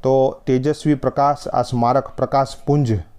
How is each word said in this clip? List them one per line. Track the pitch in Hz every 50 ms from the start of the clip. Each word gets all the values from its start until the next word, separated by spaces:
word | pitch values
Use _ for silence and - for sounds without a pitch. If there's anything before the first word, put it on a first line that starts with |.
| -
તો | 131 135 135 131 135 - - -
તેજસ્વી | - 131 127 131 147 151 - - 151 147
પ્રકાશ | 135 - 135 - - 139 143 147 - -
આ | - - 123
સ્મારક | 120 - 127 120 117 120 127 139 131 - -
પ્રકાશ | - - - - 135 135 131 - - -
પુંજ | - 143 147 143 113 110 98 82 - -